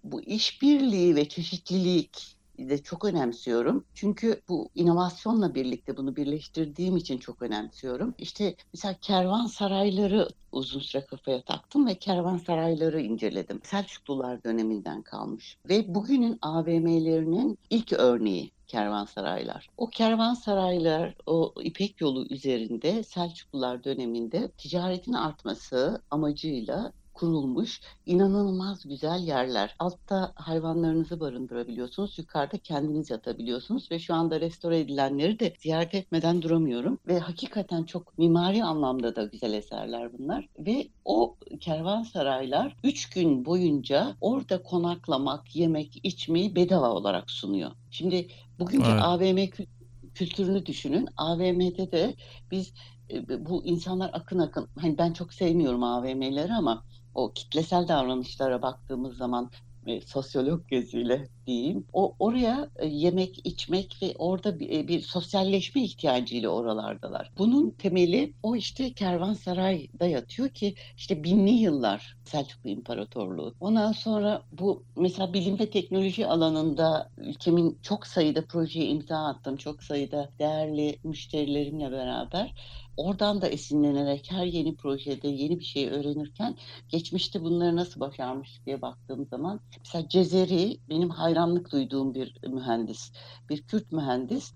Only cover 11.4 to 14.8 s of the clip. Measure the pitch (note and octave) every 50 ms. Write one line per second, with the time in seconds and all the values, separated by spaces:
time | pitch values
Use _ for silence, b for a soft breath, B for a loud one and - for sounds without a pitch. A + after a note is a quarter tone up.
11.4 | - - - - - _ - C#4+ C#4+ A#3+ F#3 - - G3+ F#3+ F3 E3+ F3+ F#3 F3
12.4 | E3+ - E3+ D#3+ E3 E3 E3 D3+ D#3+ D#3+ D3+ D#3+ C3+ G#2 A2+ A2 A2+ G#2 - G2
13.4 | F2 - G2 - - - - G3 G3+ - - - - - C#3 C3+ B2+ B2 B2 A#2+
14.4 | - A#2 A2+ A2+ A2 A2 A2 G2+